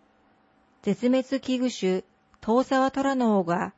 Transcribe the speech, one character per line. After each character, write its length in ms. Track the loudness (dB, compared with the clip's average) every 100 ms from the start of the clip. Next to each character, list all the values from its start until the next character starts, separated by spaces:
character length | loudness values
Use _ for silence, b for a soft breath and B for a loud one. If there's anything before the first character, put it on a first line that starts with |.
| _ _ _ _ _ _ _ _
絶 260 | -4 0 2
滅 320 | 0 0 -4
危 160 | -2 -2
惧 240 | -2 -2
種、 240 | -2 -2 -6 _ _ _
ト 160 | 0 0
ウ 60 |
サ 160 | 2 2
ワ 120 | 0
ト 100 | 0
ラ 140 | -2 0
ノ 240 | 2 2
オ 40 |
が 300 | 2 -2 -4